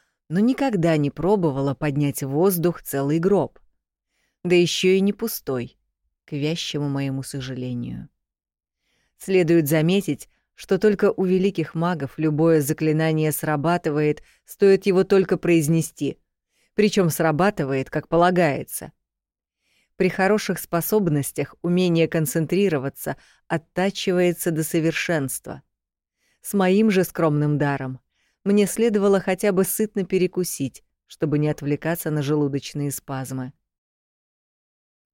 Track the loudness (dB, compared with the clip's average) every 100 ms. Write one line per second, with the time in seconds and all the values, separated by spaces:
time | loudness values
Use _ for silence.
0 | _ _ -6 0 0 0 -2 0 2 2
1 | 0 -2 0 2 0 0 -2 -2 -4 0
2 | -2 -2 -4 0 2 2 -2 -4 -6 -4
3 | 0 0 2 0 0 -8 _ _ _ _
4 | _ _ _ _ 0 2 2 2 2 2
5 | 2 -2 -6 -8 -6 -6 -6 -14 _ _
6 | _ _ _ -4 -4 -4 -6 -4 -4 -2
7 | -4 -6 -8 -10 -8 -8 -6 -6 -8 -10
8 | -14 _ _ _ _ _ _ _ _ _
9 | _ _ 0 2 4 4 4 2 2 2
10 | 0 -6 -10 _ _ -20 -4 2 2 2
11 | 2 0 0 2 0 -2 -4 -4 -4 -4
12 | -6 -4 -2 2 4 4 2 -2 0 2
13 | 2 2 0 -2 -2 -2 0 0 0 0
14 | 0 -2 -8 _ _ 2 4 4 4 2
15 | 4 2 2 0 2 2 4 0 0 -6
16 | -6 -6 _ _ _ _ _ 0 2 2
17 | 0 2 0 2 0 0 -2 -4 -4 -8
18 | -2 2 4 4 2 0 -8 -12 -14 -18
19 | _ _ _ _ _ _ _ _ _ -2
20 | -2 2 2 2 0 -6 -4 -4 0 0
21 | 2 0 -2 -6 -8 -6 -2 2 2 2
22 | 2 0 -2 -2 0 0 0 0 -4 -8
23 | -10 -10 _ _ -6 -6 -4 -4 -2 -2
24 | -2 2 2 0 -2 -2 -2 0 0 -2
25 | -2 -2 -2 -6 -12 -16 -18 _ _ _
26 | _ _ _ _ -4 0 4 4 4 2
27 | 0 0 2 2 2 2 0 -2 -6 -12
28 | _ _ _ _ 0 2 2 0 0 2
29 | 2 2 0 0 0 2 0 -2 -4 -4
30 | -2 0 0 -2 -6 -6 -8 -8 _ _
31 | _ -6 -2 0 0 -2 -4 -4 -4 -4
32 | -2 -2 0 0 0 -2 -6 -6 -6 -8
33 | -10 -10 -8 -8 -10 -14 _ _ _ _
34 | _ _ _ _ _ _ _ _ _ _
35 | _